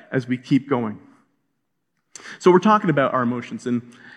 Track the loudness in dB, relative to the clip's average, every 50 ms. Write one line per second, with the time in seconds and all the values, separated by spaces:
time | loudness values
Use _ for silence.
0 | -12 -8 -6 -6 -4 -4 -6 -6 -2 0 0 0 0 -2 -4 -4 -4 -6 -10 -12
1 | -18 _ _ _ _ _ _ _ _ _ _ _ _ _ _ _ _ _ _ _
2 | _ _ -20 -20 -20 -20 -8 0 2 4 4 4 4 4 2 2 2 0 0 0
3 | 0 0 0 -2 -2 -2 -4 -6 -8 -10 -12 -10 -6 -4 -4 -4 -6 -8 -20 -20
4 | -20 -20 -20